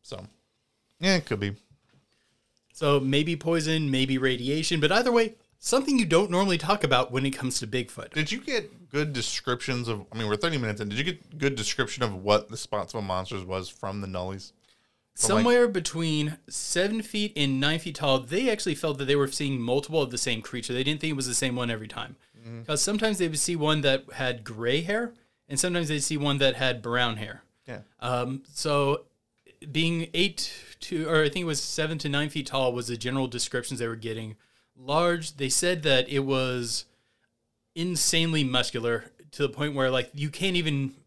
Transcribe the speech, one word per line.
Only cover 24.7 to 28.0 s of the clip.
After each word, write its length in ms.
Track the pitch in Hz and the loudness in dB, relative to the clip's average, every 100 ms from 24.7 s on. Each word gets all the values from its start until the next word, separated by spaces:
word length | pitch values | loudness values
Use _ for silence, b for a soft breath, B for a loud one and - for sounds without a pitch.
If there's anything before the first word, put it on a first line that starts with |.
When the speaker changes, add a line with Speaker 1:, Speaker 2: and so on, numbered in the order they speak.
| 143 | 0
Speaker 2:
hair, 340 | 165 214 240 - b b _ | 2 -2 -2 -8 b b _
and 100 | - | -2
sometimes 300 | 180 175 156 | 0 0 0
they'd 100 | 151 | -2
see 160 | - 151 | -2 0
one 220 | 147 143 | 0 4
that 180 | 135 123 | 2 4
had 260 | 131 120 | 0 0
brown 360 | 117 120 120 110 | -2 2 2 0
hair. 260 | 104 95 _ _ - | -8 -12 _ _ -14
Speaker 1:
Yeah. 120 | 120 - | -14 -16
Speaker 2:
Um, 440 | _ | _